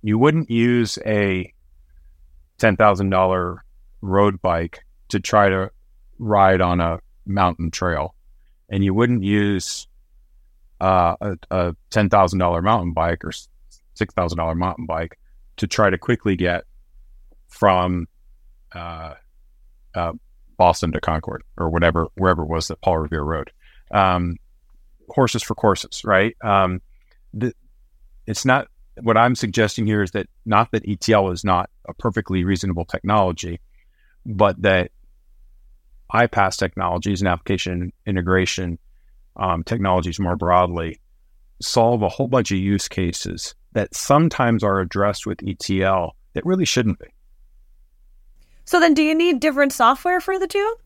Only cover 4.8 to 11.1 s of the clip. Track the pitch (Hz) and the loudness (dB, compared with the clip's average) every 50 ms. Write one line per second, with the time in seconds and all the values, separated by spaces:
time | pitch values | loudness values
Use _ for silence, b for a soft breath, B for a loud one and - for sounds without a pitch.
4.8 | - _ _ _ _ - - 101 92 - - 107 101 98 95 95 95 101 - _ | -20 _ _ _ _ -6 -6 -4 -4 2 4 4 4 4 2 0 -4 -6 -10 _
5.8 | _ _ _ _ _ - - - 117 107 104 101 98 95 95 90 92 87 90 90 | _ _ _ _ _ -20 -16 -10 -4 0 4 6 6 6 6 4 2 2 2 0
6.8 | 85 85 82 82 - _ _ _ - - 98 101 95 90 85 - 82 82 - - | 0 -2 -2 -6 -10 _ _ _ -10 -6 -2 0 0 0 0 -2 -6 -6 -6 -4
7.8 | 92 90 82 71 73 87 - _ _ - - - _ _ _ _ _ _ 104 98 | -4 -2 -2 -4 -6 -8 -10 _ _ -20 -20 -20 _ _ _ _ _ _ -2 0
8.8 | 98 98 95 104 120 120 123 113 95 98 101 104 104 101 101 92 - - - - | 0 2 2 2 2 2 2 0 0 0 0 2 2 0 -2 -2 -4 -8 -10 -12
9.8 | - _ _ _ _ _ _ - _ _ _ _ _ _ _ _ _ _ _ _ | -14 _ _ _ _ _ _ -20 _ _ _ _ _ _ _ _ _ _ _ _
10.8 | - 95 92 92 87 85 | 0 2 2 4 2 2